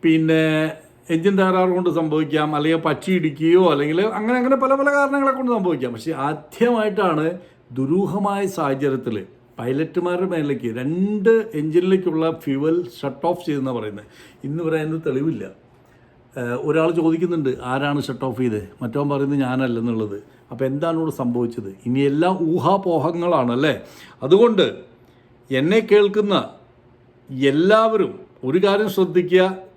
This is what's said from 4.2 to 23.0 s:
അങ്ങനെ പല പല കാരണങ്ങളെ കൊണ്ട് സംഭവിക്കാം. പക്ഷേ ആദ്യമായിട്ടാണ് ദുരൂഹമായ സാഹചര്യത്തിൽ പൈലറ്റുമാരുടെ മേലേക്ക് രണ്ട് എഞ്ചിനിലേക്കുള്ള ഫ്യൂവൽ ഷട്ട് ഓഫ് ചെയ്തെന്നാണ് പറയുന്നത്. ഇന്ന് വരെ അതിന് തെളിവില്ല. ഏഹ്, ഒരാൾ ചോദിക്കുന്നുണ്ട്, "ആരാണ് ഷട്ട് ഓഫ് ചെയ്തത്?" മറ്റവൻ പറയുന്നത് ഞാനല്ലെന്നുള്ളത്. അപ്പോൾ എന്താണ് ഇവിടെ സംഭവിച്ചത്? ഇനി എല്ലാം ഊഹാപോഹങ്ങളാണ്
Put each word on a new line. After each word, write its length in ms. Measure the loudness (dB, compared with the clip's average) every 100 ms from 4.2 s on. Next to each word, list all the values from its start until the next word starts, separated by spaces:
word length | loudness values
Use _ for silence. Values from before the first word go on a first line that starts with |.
| -2 0
അങ്ങനെ 160 | 2 2
പല 120 | 2 2
പല 80 | 2 2
കാരണങ്ങളെ 360 | 2 2 0 0
കൊണ്ട് 140 | -2 0
സംഭവിക്കാം. 360 | 0 -2 -4 -6
പക്ഷേ 180 | -8 -4 -4
ആദ്യമായിട്ടാണ് 960 | -6 -10 0 2 2 0 0 0 0 -2 -4 -14 _ _ -6
ദുരൂഹമായ 640 | 0 0 0 -2 -2 -2 -4 -2
സാഹചര്യത്തിൽ 580 | -2 0 0 -2 -4 -8 -10 -20 _ -10
പൈലറ്റുമാരുടെ 720 | -4 -2 -2 -2 -2 -2 -2
മേലേക്ക് 380 | -2 -2 -4 -4 -6
രണ്ട് 500 | -4 -2 -2 0 2 2 2 -4
എഞ്ചിനിലേക്കുള്ള 640 | 0 2 2 0 0 -2 -2 -4
ഫ്യൂവൽ 320 | -4 -2 0 0 -4 -8
ഷട്ട് 260 | -8 -4 -4
ഓഫ് 140 | -4 -4
ചെയ്തെന്നാണ് 300 | -4 -4 -4
പറയുന്നത്. 260 | -8 -12 -18 -20 -20 -14 -8
ഇന്ന് 120 | -4 -2
വരെ 120 | -2
അതിന് 160 | -4 -4 -4
തെളിവില്ല. 380 | -2 -2 -4 -10 -16 _ _ _ _ _ _ _ -10
ഏഹ്, 220 | -6 -4
ഒരാൾ 300 | 0 2 2
ചോദിക്കുന്നുണ്ട്, 580 | 2 2 2 0 0 -2 -4
"ആരാണ് 380 | -4 -2 -2 -2
ഷട്ട് 240 | -4 -6 -6
ഓഫ് 160 | -2
ചെയ്തത്?" 280 | -2 -2 -8 -10
മറ്റവൻ 280 | -6 -2 -2
പറയുന്നത് 300 | -2 0 0
ഞാനല്ലെന്നുള്ളത്. 1000 | 0 -2 -2 -2 -2 -2 -4 -8 -14 -20 _
അപ്പോൾ 140 | -4 -4
എന്താണ് 320 | -2 -2 -2
ഇവിടെ 140 | -4
സംഭവിച്ചത്? 680 | -4 -2 -2 -2 -6 -12 -10 -4
ഇനി 140 | 0
എല്ലാം 500 | 0 2 0 0 0
ഊഹാപോഹങ്ങളാണ് 1000 | 0 2 2 0 0